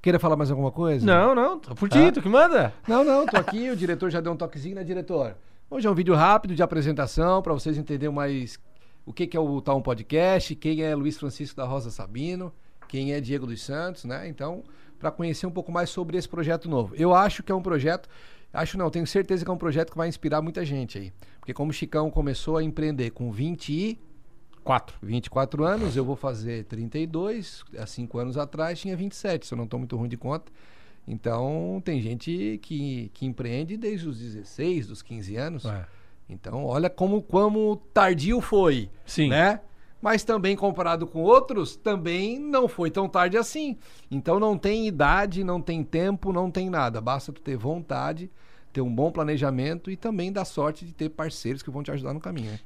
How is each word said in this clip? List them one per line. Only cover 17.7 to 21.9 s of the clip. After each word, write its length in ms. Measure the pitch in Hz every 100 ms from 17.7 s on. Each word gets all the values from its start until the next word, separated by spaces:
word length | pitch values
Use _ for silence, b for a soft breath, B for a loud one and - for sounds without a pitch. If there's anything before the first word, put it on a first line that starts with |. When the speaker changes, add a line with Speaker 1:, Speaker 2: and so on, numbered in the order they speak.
| 165 139 180 - b b b b
Speaker 1:
acho 240 | - - 185
não, 140 | 170
tenho 160 | 170 165
certeza 360 | 196 190 185
que 80 | 165
é 40 |
um 40 | 180
projeto 320 | 170 147 160
que 60 | -
vai 100 | 165
inspirar 340 | 165 156 151
muita 240 | 160 170 165
gente 320 | 139 120 101
aí. 140 | 95 - b b
Porque 140 | -
como 160 | 127 147
o 40 |
Chicão 360 | 143 -